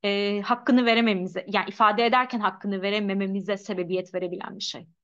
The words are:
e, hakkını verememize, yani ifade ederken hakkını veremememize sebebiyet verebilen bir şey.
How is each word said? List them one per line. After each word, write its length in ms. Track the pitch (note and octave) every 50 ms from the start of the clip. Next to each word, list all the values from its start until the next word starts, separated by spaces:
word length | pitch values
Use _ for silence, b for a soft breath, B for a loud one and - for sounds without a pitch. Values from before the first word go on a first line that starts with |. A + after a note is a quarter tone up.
| -
e, 360 | G3+ G3+ G3+ G3+ G3+ G3+ G#3
hakkını 460 | G3 - B3 A#3+ A#3+ - A#3+ B3 B3
verememize, 600 | A#3 A3+ A3+ A#3 A3+ G#3 F#3 F3+ F#3 F3 F#3 - -
yani 200 | G3+ G3+ F#3 -
ifade 380 | G3 - A3+ G#3 G#3 G#3+ A#3
ederken 340 | A#3 A3 B3+ B3+ B3+ B3+ A#3
hakkını 420 | G#3 G#3 G3 G3+ - G#3 G3 F#3+ F#3
veremememize 720 | G3+ G3+ G#3+ G#3 G3 F#3+ G3 G3 F#3+ F#3+ G3+ F#3 F#3 G3+
sebebiyet 580 | G3 - - G#3 F#3 F3+ E3+ F#3 F#3 F#3 F3+ -
verebilen 440 | F#3 F3+ F3 F3 F#3 - - - -
bir 60 | G#3
şey. 220 | - - - E3+ D#3+ _ _